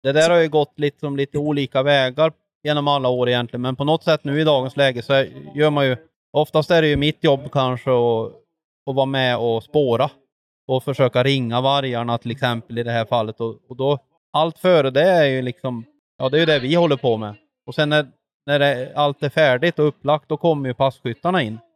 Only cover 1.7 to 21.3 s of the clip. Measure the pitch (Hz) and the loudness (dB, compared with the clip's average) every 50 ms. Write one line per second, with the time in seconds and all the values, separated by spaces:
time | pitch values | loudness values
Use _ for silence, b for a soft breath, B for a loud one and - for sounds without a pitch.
1.7 | - 135 131 143 143 139 131 127 127 147 156 160 - _ _ _ _ _ - 147 | -2 -2 0 2 2 2 2 0 0 0 0 0 -2 _ _ _ _ _ -4 -2
2.7 | 147 147 143 147 143 143 131 127 127 123 123 123 123 123 120 120 - 120 123 131 | -2 0 0 0 0 0 0 0 0 0 0 0 0 -2 -2 -4 -8 -6 -6 -6
3.7 | 131 123 139 147 160 160 - 170 156 151 _ 143 139 151 160 156 147 131 127 131 | -4 -2 0 0 0 0 2 0 -2 0 _ -4 -2 0 2 2 2 2 0 -4
4.7 | - 143 143 135 123 120 110 - 139 135 131 90 127 135 143 - - 143 151 156 | 0 0 0 2 0 -2 -2 0 2 2 2 0 -8 -18 -20 -12 -2 2 2 2
5.7 | 147 143 139 131 127 120 - _ _ _ _ _ - 139 151 - - 156 147 - | 4 2 2 2 0 -2 -6 _ _ _ _ _ -2 -2 -2 2 0 -2 2 4
6.7 | 175 165 156 151 147 143 143 151 147 _ - 156 139 135 135 135 - 143 131 127 | 2 4 4 2 2 0 0 -2 -2 _ 2 2 2 2 -2 -4 -2 -2 0 0
7.7 | 127 120 - 135 127 120 120 120 117 113 110 101 - - _ _ _ _ _ _ | -2 -4 -2 0 0 2 2 2 0 0 -4 -6 -12 -20 _ _ _ _ _ _
8.7 | _ _ _ - 131 135 135 135 139 135 131 127 123 107 117 120 113 113 - _ | _ _ _ -4 -2 -2 -2 0 0 0 0 0 0 0 -2 -2 -2 -4 -6 _
9.7 | - 151 143 127 117 113 135 147 - _ _ _ _ _ _ _ _ _ _ - | 0 0 2 2 2 0 0 -2 -4 _ _ _ _ _ _ _ _ _ _ -4
10.7 | 131 131 - - 135 - 135 123 - 123 123 135 139 135 123 113 117 123 127 135 | -4 -4 -2 -6 0 0 0 2 2 2 2 2 0 0 -2 -2 -2 0 0 2
11.7 | 139 143 135 131 123 117 120 120 117 117 _ 120 117 - 135 123 117 117 - _ | 0 0 -2 -2 -4 -4 -2 -2 -4 -4 _ -8 -6 -4 -2 -2 -2 -4 -8 _
12.7 | 117 117 117 120 117 117 113 - 127 120 110 110 110 _ 117 113 107 - _ _ | -8 -6 -4 -2 -2 -2 -2 0 -2 -2 -2 -4 -6 _ -8 -8 -8 -12 _ _
13.7 | 127 123 135 139 147 135 _ _ _ _ _ _ - 147 156 170 156 _ - 185 | -8 -4 -2 -2 -2 -2 _ _ _ _ _ _ -2 -2 -2 -2 -4 _ 2 4
14.7 | 180 160 139 135 127 135 160 190 180 170 151 139 131 131 123 127 120 _ - 131 | 4 4 4 2 2 2 2 4 4 4 2 2 0 -2 -4 -6 -8 _ -8 -8
15.7 | 123 117 117 _ _ _ _ _ _ - 131 131 143 156 165 160 151 139 123 131 | -8 -8 -12 _ _ _ _ _ _ -6 -4 0 2 2 2 2 2 0 0 0
16.7 | 160 175 170 156 143 131 - 127 113 110 110 104 104 _ _ _ _ _ _ - | 2 2 2 2 0 0 0 0 0 0 -4 -10 -12 _ _ _ _ _ _ -10
17.7 | 117 - 151 147 151 151 147 127 _ _ _ _ _ _ _ 139 143 143 143 143 | -4 -2 -2 2 0 0 0 -2 _ _ _ _ _ _ _ -2 0 2 2 2
18.7 | 135 123 131 139 - 147 147 147 143 _ - 139 - 160 156 139 127 123 151 175 | 0 -2 -6 -8 -2 0 0 0 0 _ -6 -4 2 2 4 4 4 2 0 -2
19.7 | - - 151 151 143 _ - 139 151 147 _ _ 156 147 - 170 156 147 139 131 | 0 2 0 0 0 _ -2 -2 -2 -2 _ _ -8 0 0 0 0 0 -2 -6
20.7 | 120 - 135 135 - _ _ 123 113 _ - 170 | -2 0 0 -2 -2 _ _ -8 -8 _ -4 -2